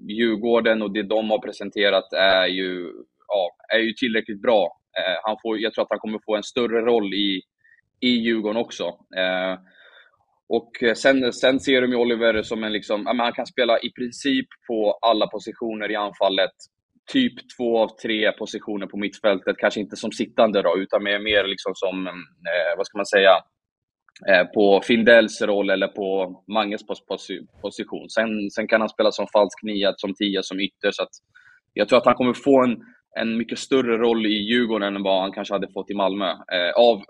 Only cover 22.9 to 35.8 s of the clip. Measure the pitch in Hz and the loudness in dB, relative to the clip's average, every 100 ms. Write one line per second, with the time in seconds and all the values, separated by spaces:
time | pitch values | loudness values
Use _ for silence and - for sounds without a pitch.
22.9 | 104 98 104 98 87 - _ _ _ _ | -6 0 4 8 6 4 _ _ _ _
23.9 | _ _ - - 92 87 113 101 98 - | _ _ -8 2 4 4 4 6 6 4
24.9 | 117 113 117 107 - 107 101 98 95 98 | 4 8 8 6 0 -2 0 0 0 -2
25.9 | - 98 98 92 92 - 107 101 104 - | -2 -4 -2 -4 -6 -6 -2 -2 -4 -8
26.9 | 95 - 98 - 92 - _ 101 - 107 | -12 -8 -10 -8 -12 -12 _ -12 -10 -8
27.9 | 85 78 - 113 107 101 - 110 113 107 | -10 -8 -2 -2 -2 -6 -6 0 2 0
28.9 | - 107 - 101 107 101 - 110 101 98 | 0 0 0 0 2 2 0 -8 -2 -2
29.9 | 92 101 95 104 95 92 95 98 _ 101 | -2 -6 -4 -4 -2 -4 -6 -8 _ -4
30.9 | - 92 - _ _ _ _ _ - 104 | -2 -6 -10 _ _ _ _ _ -4 4
31.9 | 123 123 120 123 113 143 135 123 113 - | 4 4 2 0 0 4 4 4 0 -8
32.9 | _ _ - 113 113 113 117 - 135 120 | _ _ -6 -4 -4 -6 -8 -2 0 2
33.9 | 113 117 113 107 107 104 120 117 110 101 | 2 2 2 0 -2 0 0 0 0 -2
34.9 | 101 98 95 98 98 98 101 95 101 | -2 0 0 0 -6 -6 -4 -6 -8